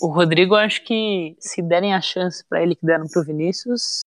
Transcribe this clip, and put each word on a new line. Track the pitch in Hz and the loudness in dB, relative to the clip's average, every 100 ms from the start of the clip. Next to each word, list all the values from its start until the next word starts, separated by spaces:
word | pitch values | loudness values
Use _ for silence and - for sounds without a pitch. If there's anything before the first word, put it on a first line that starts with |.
o | 170 | -2
Rodrigo, | 156 170 165 185 208 | 2 4 4 4 4
acho | 214 - | 2 -2
que | - 220 214 190 160 170 | -2 -2 0 -2 -4 -8
se | - - | -10 -6
derem | 170 170 202 | 0 2 2
a | 190 | 0
chance | - 185 180 - - | -2 -2 -4 -4 -4
pra | 165 | 0
ele | 170 175 | 0 0
que | 165 | 0
deram | 165 156 | 0 0
pro | 175 | -2
Vinícius, | 151 151 170 190 240 240 - - | -2 -2 -2 -4 -4 -4 -4 -8